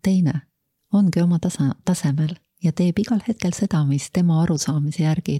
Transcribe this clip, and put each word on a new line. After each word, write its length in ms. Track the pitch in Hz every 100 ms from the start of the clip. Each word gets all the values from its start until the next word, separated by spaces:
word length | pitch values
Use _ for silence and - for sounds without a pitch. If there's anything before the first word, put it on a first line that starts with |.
teine 300 | - 190 165 147 - _ _ _ _
ongi 280 | 202 196 165
oma 180 | 175 170
tasa-, 360 | 180 - 139 -
tasemel 480 | - 180 143 143 156 170 _ _
ja 80 | 170
teeb 260 | - 180 170
igal 220 | 208 226 -
hetkel 260 | 220 180
seda, 320 | 170 196 160
mis 240 | 143 139 -
tema 300 | - 175 160
arusaamise 600 | 170 156 - 147 147 -
järgi 340 | 156 156 - 143